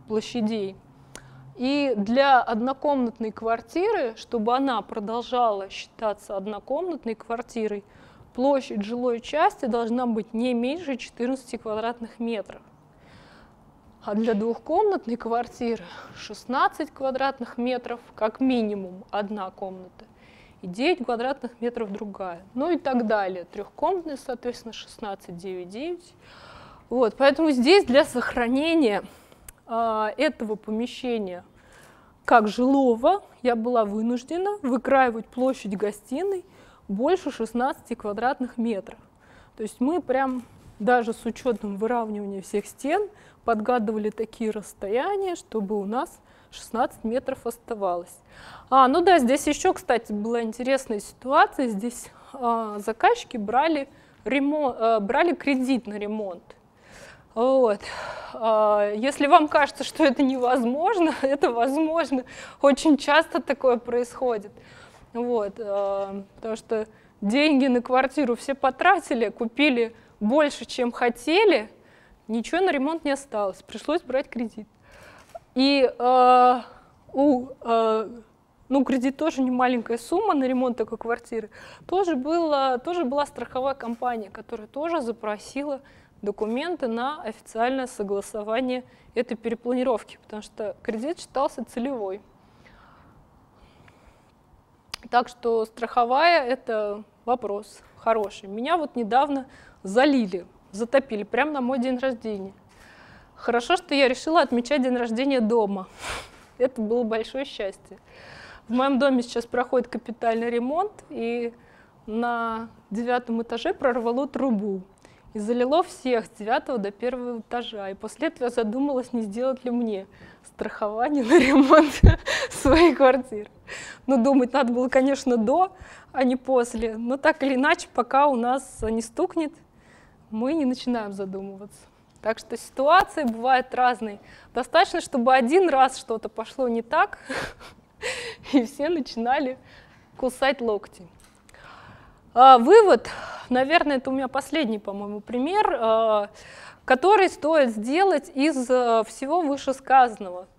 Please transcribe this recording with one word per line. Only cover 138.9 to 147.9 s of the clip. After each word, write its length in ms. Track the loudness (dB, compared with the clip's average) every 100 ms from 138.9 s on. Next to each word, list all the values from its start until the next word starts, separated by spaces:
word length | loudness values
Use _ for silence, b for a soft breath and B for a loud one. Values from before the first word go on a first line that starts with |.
| -2 -4 -6 -2 -2 -2 -6 B B B B B -6
кусать 440 | -6 0 0 0
локти. 460 | -2 -4 -6 -20 -20 -20 -20 _ _ -20 B B B B B B _
А, 260 | 10 12 12
вывод, 500 | 10 10 10 6 2 B B B B
наверное, 480 | 0 4 2 2 -2
это 140 | -2
у 20 |
меня 140 | -4 -4
последний, 500 | -4 -4 -2 -2 -4
по-моему, 420 | -8 -10 -10 -12
пример, 560 | -8 -4 -2 0 0 2
а, 500 | 2 2 2 0 -2 B B B B B 0
который 420 | 4 6 6 4
стоит 420 | 2 2 4 2
сделать 600 | 0 -2